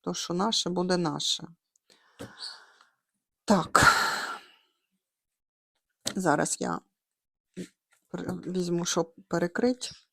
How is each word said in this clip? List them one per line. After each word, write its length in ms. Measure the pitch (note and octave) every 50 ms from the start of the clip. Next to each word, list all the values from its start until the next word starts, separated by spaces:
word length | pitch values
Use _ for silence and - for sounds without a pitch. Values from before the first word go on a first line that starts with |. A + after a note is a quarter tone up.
то, 120 | _ F3 F3+
що 200 | - - - F3
наше, 360 | F3 F#3+ A3+ A3 - - F3
буде 280 | F3+ F3+ F3+ F#3 F#3
наше. 500 | F3+ F3 D#3 C#3+ D3 - - - - - - E3+ _ _ _ _ _ _ _ - _ _ _ _ - - - - - - - - - - - - _ - _ _ _ _ _ _ _ _ _ _ _ _
Так. 360 | - G#3 F#3 D#3 - - - - - - - - - - - - - - - - - - _ _ _ _ _ _ _ _ _ _ _ _ _ _ _ _ _ _ _ _ _ _ _ _ _ _ _ _ _ _ - -
Зараз 420 | G3 F#3 E3 C#3+ D3+ D#3+ - - -
я 200 | - F3+ - - _ _ _ _ _ _ _ _ _ _ _ _ _ _ _ F3+ F3+ - _ _ _ _ _ _ _ _
пер-, 400 | - F3 E3+ F3 F#3 F3 - -
візьму, 340 | F3+ F#3 F3+ F3 F3 F3 E3+
щоб 280 | - - F3+ E3 - _ - -
перекрить. 640 | _ - E3+ F3 F3 - - - B3 B3+ B3 - - - - _ _